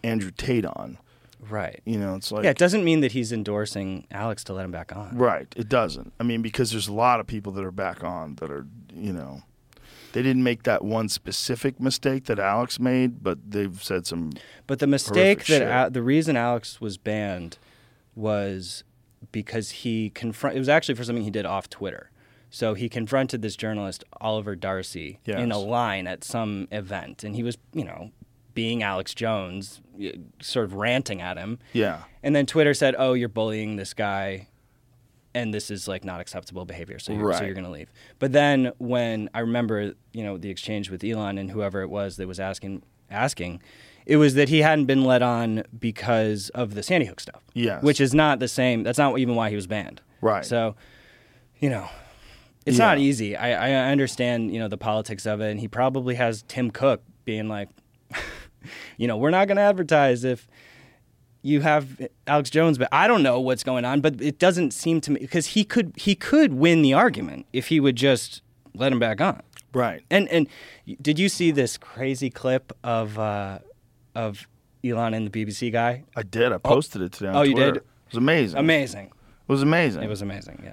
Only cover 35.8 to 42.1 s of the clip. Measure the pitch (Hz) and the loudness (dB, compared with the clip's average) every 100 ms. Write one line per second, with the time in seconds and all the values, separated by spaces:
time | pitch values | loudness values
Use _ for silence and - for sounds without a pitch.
35.8 | 101 92 95 87 90 92 - 92 90 87 | -8 -8 -8 -12 -12 -14 -12 -12 -12 -14
36.8 | 82 - - 107 104 85 98 92 90 76 | -14 -12 -8 -2 -2 -2 -4 -8 -10 -12
37.8 | - _ - - 135 143 143 139 123 - | -16 _ -20 -6 2 4 4 4 0 -2
38.8 | 123 123 117 110 107 120 117 120 113 107 | -4 -2 -2 -4 -6 -4 -2 0 0 -2
39.8 | 104 - _ 113 104 92 98 90 - 107 | -4 -8 _ -10 -8 -8 -10 -10 -6 -6
40.8 | 95 92 104 110 101 98 95 107 98 98 | -6 -6 -6 -4 -4 -6 -6 -4 -4 -4
41.8 | 92 101 98 | -4 -4 -6